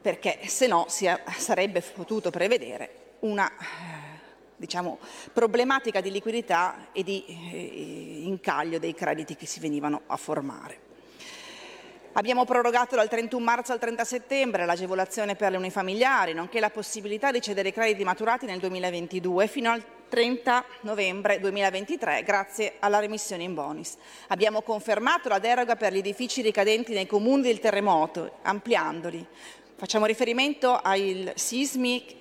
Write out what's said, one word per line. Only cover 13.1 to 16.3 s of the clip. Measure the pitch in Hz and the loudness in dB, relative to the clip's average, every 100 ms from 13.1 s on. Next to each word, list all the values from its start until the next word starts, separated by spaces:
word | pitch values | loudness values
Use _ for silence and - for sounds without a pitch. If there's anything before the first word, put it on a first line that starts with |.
| 226 233 254 | 0 -2 0
marzo | 233 240 240 | 2 0 0
al | 240 | -2
trenta | 233 226 233 | -2 -2 -4
settembre | 247 240 277 254 196 175 | -4 -2 0 2 2 2
l'agevolazione | 175 185 185 185 - 208 196 | 0 0 -2 -2 -2 -4 0
per | 202 | 0
le | 185 | 0
unifamiliari, | 185 196 185 202 262 254 180 | -2 -2 -2 2 4 4 2